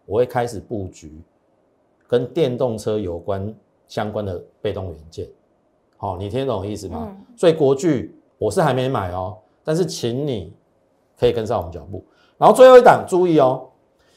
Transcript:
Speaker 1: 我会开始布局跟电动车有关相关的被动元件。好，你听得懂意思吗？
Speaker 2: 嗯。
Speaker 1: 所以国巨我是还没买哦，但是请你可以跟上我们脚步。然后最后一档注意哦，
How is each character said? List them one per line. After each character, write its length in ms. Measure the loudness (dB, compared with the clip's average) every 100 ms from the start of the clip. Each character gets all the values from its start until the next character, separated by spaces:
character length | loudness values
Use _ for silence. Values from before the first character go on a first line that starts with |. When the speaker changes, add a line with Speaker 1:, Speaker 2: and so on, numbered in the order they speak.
| -6
Speaker 1:
我 120 | -4
会 80 | -2
开 220 | -4 -6
始 140 | -8
布 260 | -10 -10 -10
局 340 | -14 -20 -20 -20 _ _ _ _ _ _ _ _
跟 180 | -2 -2
电 240 | -2 -2 -2
动 200 | -4 -4
车 200 | -4 -4
有 220 | -6 -8
关 340 | -8 -8 -8 -12 _ _ _
相 200 | -8 -6
关 160 | -6 -8
的 160 | -10 -14 _
被 100 | -8
动 140 | -6 -10
元 20 | -14 -18
件。 180 | -16 -16 -18 _ _ _ _ _ _
好， 140 | -10 -8
你 120 | -8
听 100 | -6
得 60 | -6
懂 200 | -6 -8
意 100 | -10
思 120 | -12
吗？ 220 | -12 -14
Speaker 2:
嗯。 160 | -16 -20 0
Speaker 1:
所 140 | 2
以 40 |
国 220 | 4 2 2
巨 420 | 0 -2 -4 -16 _ _
我 120 | -4
是 120 | 0
还 120 | 0
没 140 | 0 -2
买 240 | -4 -6
哦， 260 | -8 -10 -12 _ _ -6
但 100 | -4
是 100 | -4
请 400 | -4 -6 -6 -6
你 280 | -8 -10 -20 _ _ _ _ _ _
可 80 | -2
以 60 |
跟 120 | 0 -4
上 120 | -4
我 60 |
们 80 | -6
脚 100 | -14 -16
步。 120 | -18 -18 _ _ _
然 120 | 4
后 60 | 8
最 140 | 10
后 80 | 12
一 40 |
档 220 | 10 4 0
注 220 | 0 2
意 100 | 4
哦， 300 | 2 0 -8 _ _ _ _